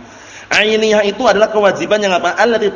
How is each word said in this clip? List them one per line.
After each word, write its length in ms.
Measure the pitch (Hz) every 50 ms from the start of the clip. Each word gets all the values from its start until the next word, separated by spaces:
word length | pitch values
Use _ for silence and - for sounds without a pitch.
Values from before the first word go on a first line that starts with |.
| - - - - - - - - - - -
Ainiyah 480 | 185 208 214 220 214 220 214 208 214 202
itu 160 | 202 196 202 262
adalah 240 | 220 190 202 220 220
kewajiban 480 | - 214 202 190 - - 170 160 208 214
yang 160 | 208 190 180
apa? 240 | 170 175 175 165 190
Allati 320 | 214 240 226 214 214 196 -